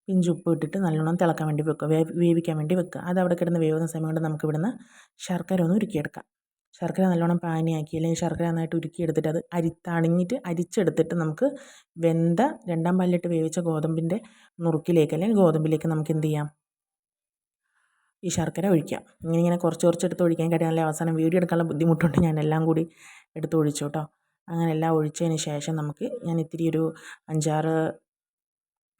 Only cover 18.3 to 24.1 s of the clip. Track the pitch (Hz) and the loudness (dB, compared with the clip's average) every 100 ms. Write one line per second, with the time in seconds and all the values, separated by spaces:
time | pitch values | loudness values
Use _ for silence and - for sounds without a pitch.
18.3 | - 165 160 190 170 143 - - _ 165 | -2 -2 -2 2 2 2 -6 -10 _ -2
19.3 | 165 170 175 175 165 175 170 185 175 175 | 2 2 2 0 2 2 2 -2 0 0
20.3 | 165 165 170 165 160 160 156 165 160 160 | 2 0 0 2 0 0 -2 -2 0 2
21.3 | 180 175 170 165 151 165 160 170 143 170 | 2 2 0 0 0 2 2 2 2 2
22.3 | 156 151 156 160 160 165 - - - _ | 0 0 0 0 0 -2 -8 -20 -20 _
23.3 | - 156 160 151 143 143 - 156 | -10 -2 0 0 -2 -6 -6 -8